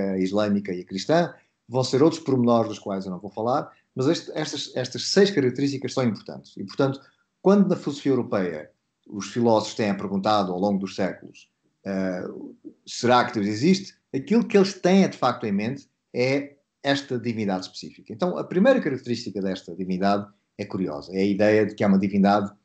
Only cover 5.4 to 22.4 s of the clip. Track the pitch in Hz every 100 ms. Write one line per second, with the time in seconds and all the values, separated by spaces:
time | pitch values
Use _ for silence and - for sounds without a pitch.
5.4 | 127 123 139 131 123 - 123 98 - 67
6.4 | - - 95 - 135 135 - _ _ _
7.4 | 185 202 175 170 - 143 143 127 113 110
8.4 | 90 78 76 _ _ _ - 104 95 123
9.4 | 117 110 - - 104 98 98 98 104 107
10.4 | 92 90 101 98 95 - 90 - - -
11.4 | _ _ _ _ 98 95 95 90 95 -
12.4 | - - - - - - 120 123 - 113
13.4 | 101 107 156 190 - - _ 135 - 226
14.4 | 226 202 196 - 175 190 190 - 131 120
15.4 | 113 98 110 139 - _ _ - 127 139
16.4 | 139 - _ _ 139 139 - 123 117 110
17.4 | 101 92 95 - 80 - - 110 180 -
18.4 | - 170 247 254 156 127 120 117 - 101
19.4 | 95 90 - 85 92 90 98 101 101 _
20.4 | _ - 104 98 87 73 73 95 101 98
21.4 | 104 107 101 - 104 98 98 101 98 104